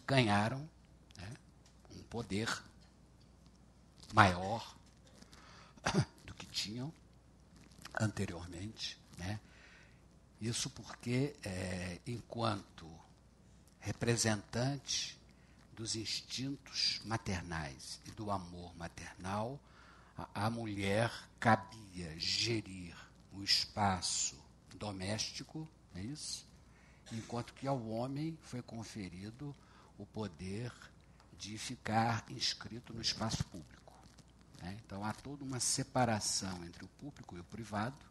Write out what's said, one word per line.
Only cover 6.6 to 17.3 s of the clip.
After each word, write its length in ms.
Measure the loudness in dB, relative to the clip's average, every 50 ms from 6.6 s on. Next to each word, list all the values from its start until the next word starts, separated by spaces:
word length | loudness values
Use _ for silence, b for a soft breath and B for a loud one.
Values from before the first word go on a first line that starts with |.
| -2 -2 -2 -2 -4 -4 -6 -10 -16 -20 -20 -20 -20 -20 -20 -20 -20 -20 -20 -20 -20 -20 -18 -16 -14 -8 0 2
anteriormente, 1000 | 2 2 2 0 -2 -2 -2 -4 -8 -8 -8 -6 -8 -8 -6 -6 -6 -6 -8 -10 -14 -16 -10
né? 220 | -4 -4 -2 -2 -4 B B B B B B B B B B B B B B -20 -20 -20 -20 -10 -4
Isso 300 | -2 -2 0 0 -2 -2
porque, 680 | -4 -8 -10 -12 -12 -6 0 2 4 6 4 4 2 -2 -4
é, 560 | -2 -2 0 0 0 0 0 -2 -2 -4 -4 -4
enquanto 840 | -4 -6 -6 -6 -6 0 2 4 4 4 2 -2 -8 -14 -14 -14 -14 -14 -16 -18 -20 -20 -20 -20 -20 -20 -20 -20 -20 -20 -20 -20 -20 -20 -8
representante 1400 | -6 -6 -4 2 4 4 6 6 6 6 6 4 2 -2 0 2 2 2 0 0 -2 -2 0 0 -2 -2 -6 -10 -16 B B B B B B B B B -10
dos 220 | -6 -4 -2 -2
instintos 1080 | -2 -2 -2 -2 -4 -4 -4 -4 -2 -2 -2 -4 -6 -8 -4 0 2 2 2 2 0 -2
maternais 960 | -2 -2 -2 0 0